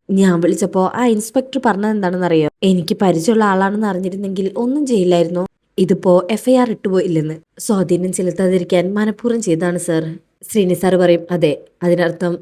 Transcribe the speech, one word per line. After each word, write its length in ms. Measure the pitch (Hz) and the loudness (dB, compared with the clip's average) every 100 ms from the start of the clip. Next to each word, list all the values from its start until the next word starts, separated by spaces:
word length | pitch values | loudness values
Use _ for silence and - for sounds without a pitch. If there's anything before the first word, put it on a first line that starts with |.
| - | -2
ഞാൻ 300 | 196 190 170 | 2 4 4
വിളിച്ചപ്പോ 500 | 170 - 185 190 185 - | 2 0 0 0 0 0
ആ 100 | 247 | 0
ഇൻസ്പെക്ടർ 560 | 214 220 269 262 269 247 | 0 -2 -4 -2 -2 0
പറഞ്ഞത് 260 | 190 214 | 0 -2
എന്താണെന്നറിയോ? 580 | 214 180 180 175 160 151 - | -2 -2 -2 0 2 0 0
"എനിക്ക് 340 | 190 185 160 208 | 0 0 0 0
പരിചയമുള്ള 420 | 190 160 196 220 | 0 2 2 2
ആളാണെന്ന് 440 | 208 190 196 208 214 | 2 2 0 -2 -2
അറിഞ്ഞിരുന്നെങ്കിൽ 640 | 180 190 190 196 190 190 190 | -4 -6 -6 -6 -4 -4 -4
ഒന്നും 280 | 247 285 269 | -2 -2 0
ചെയ്യില്ലായിരുന്നു. 640 | 220 180 175 165 175 190 _ _ - | 0 2 2 2 -2 -6 _ _ -2
ഇതിപ്പോ 500 | 185 185 190 180 180 | 0 2 4 2 2
എഫ് 180 | 214 247 | -2 2
ഐ 60 | 254 | 2
ആർ 140 | 240 | 2
ഇട്ടുപോയില്ലെന്ന്. 680 | 208 202 185 180 160 151 160 _ - | -2 -2 0 0 -2 -2 -8 _ -10
സ്വാധീനം 540 | - 196 175 175 185 | -2 0 0 0 -2
ചെലുത്താതിരിക്കാൻ 800 | 180 180 170 185 185 175 180 180 | -4 -4 -2 0 0 0 0 0
മനഃപൂർവ്വം 480 | 208 214 214 240 233 | 0 -2 -2 -2 -2
ചെയ്താണ് 360 | 208 160 180 175 | 0 0 0 -4
സർ." 380 | 165 160 160 175 _ _ - | -2 -2 -4 -10 _ _ -6
ശ്രീനി 220 | 220 180 | -2 0
സാർ 220 | 175 190 180 | 0 2 2
പറയും, 260 | 175 170 170 | 4 2 0
"അതെ, 300 | 175 156 139 - - | 0 0 -2 -10 -4
അതിനർത്ഥം 540 | 175 175 170 165 175 170 | 0 2 0 -2 -4 -4